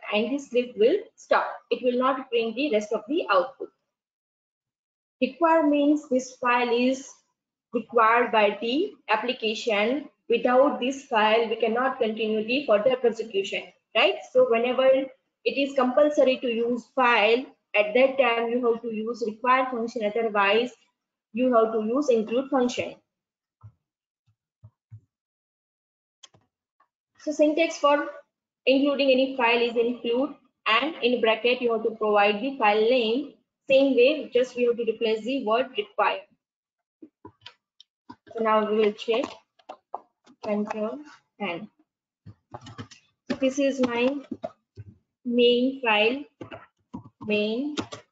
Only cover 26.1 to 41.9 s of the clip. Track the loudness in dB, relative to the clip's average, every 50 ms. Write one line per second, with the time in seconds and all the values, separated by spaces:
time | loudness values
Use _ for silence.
26.1 | _ _ -20 -20 _ _ _ _ _ _ _ _ _ _ _ _ _ _ _ _
27.1 | _ _ -8 -4 0 2 2 4 4 2 0 0 0 0 2 2 2 2 0 -6
28.1 | -10 -16 -20 _ _ _ _ _ _ _ _ 2 2 4 2 2 2 2 2 4
29.1 | 4 4 2 0 0 0 0 2 2 2 0 0 0 0 -2 -2 -4 -4 -4 -4
30.1 | -2 -2 -2 -4 -6 -12 _ _ _ _ -2 0 0 0 0 -2 -4 -2 -2 0
31.1 | 0 2 2 2 2 2 0 0 0 0 0 -2 -2 -2 -2 -4 -4 -2 0 2
32.1 | 2 4 4 2 2 -2 -4 -6 -4 0 2 2 2 4 2 2 2 2 0 0
33.1 | -2 -4 -4 -8 -14 _ _ _ _ _ _ 2 4 4 4 4 4 6 4 4
34.1 | 4 0 -4 -2 0 0 0 0 -2 0 0 0 0 0 -2 -4 -4 -2 -2 -2
35.1 | -2 -2 -2 -4 -4 -4 -2 0 0 0 -2 -2 -6 -8 -8 -6 _ -2 -2 -2
36.1 | -2 -4 -10 _ _ _ _ _ _ _ _ _ _ _ _ _ _ _ -20 -20
37.1 | _ _ -20 -20 -20 _ _ -20 -20 _ _ _ _ _ _ _ _ _ _ -20
38.1 | -20 _ _ -12 -8 -4 0 0 2 2 2 0 0 0 0 0 -2 -2 -4 -2
39.1 | -2 -2 -2 -6 -10 -18 _ _ _ _ _ -20 -20 -20 _ _ -16 -16 -16 _
40.1 | _ _ _ -20 -20 _ -8 -6 -4 -4 -4 -6 -6 -6 -8 -8 -8 -10 -14 -18
41.1 | -20 -20 _ _ _ -10 -8 -8 -8 -10 -12 -16 _ _ _ _